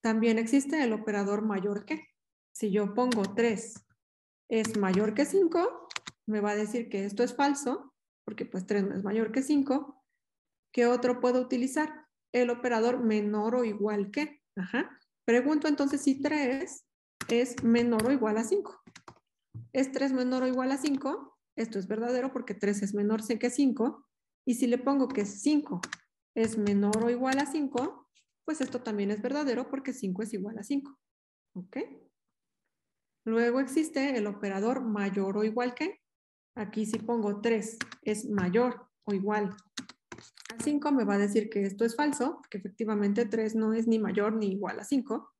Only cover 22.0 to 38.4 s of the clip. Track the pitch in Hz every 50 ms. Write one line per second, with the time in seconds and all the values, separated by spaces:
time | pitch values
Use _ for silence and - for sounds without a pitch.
22 | 226 240 254 247 254 269 262 254 - - 202 190 - 196 208 202 202 196 208 208
23 | 208 208 220 220 220 - 240 220 - 247 247 - 285 262 233 - 220 277 311 -
24 | _ _ _ _ _ _ _ _ _ - 240 240 262 240 233 247 - 277 285 277
25 | 262 - - 208 208 196 - - - 285 302 294 294 - - 175 - - - -
26 | _ _ _ _ _ _ _ 226 226 214 220 220 208 202 202 202 202 202 208 220
27 | 233 233 240 240 262 262 262 277 285 285 - 311 285 269 - 240 262 349 - -
28 | _ _ _ _ _ _ _ _ _ - 311 - 262 262 - 247 240 226 214 208
29 | 202 196 208 202 226 247 269 294 302 277 233 240 262 - - 269 269 - 254 -
30 | - 190 180 185 226 - - 196 185 208 226 220 - - 285 277 269 - - _
31 | _ _ _ _ _ _ _ _ _ _ _ 185 180 - - 262 415 - - -
32 | - _ _ _ _ _ _ _ _ _ _ _ _ _ _ _ _ _ _ _
33 | _ _ _ _ _ 220 226 226 233 240 240 262 277 269 269 320 311 311 - 277
34 | 269 285 269 233 208 208 202 202 - 196 196 196 202 226 262 269 254 226 208 208
35 | 196 202 190 202 190 196 196 208 214 220 214 247 247 254 247 - 302 359 415 _
36 | _ _ _ _ _ _ _ _ _ _ _ 247 214 190 - 214 220 185 214 220
37 | 214 - 240 233 208 202 202 202 - 233 226 214 190 - - - - - - _
38 | - - 214 214 - - 208 196